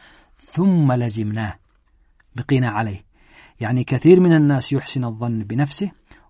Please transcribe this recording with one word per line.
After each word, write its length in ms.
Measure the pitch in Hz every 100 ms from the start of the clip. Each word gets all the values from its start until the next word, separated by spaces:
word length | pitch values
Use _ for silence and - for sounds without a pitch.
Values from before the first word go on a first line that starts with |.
| - _ _ _
ثم 540 | - 160 190 175 143
لزمناه، 680 | 123 120 110 107 110 104 - _ _ _ _ _ _ _ 120
بقينا 340 | - 135 123
عليه. 340 | 104 110 95 _ _ _ - - -
يعني 240 | 113 127
كثير 360 | - 131 160 185
من 140 | 180
الناس 400 | 160 147 135 -
يحسن 320 | 139 - 135 120
الظن 340 | 110 120 113
بنفسه، 520 | 101 120 143 - 196 - _ -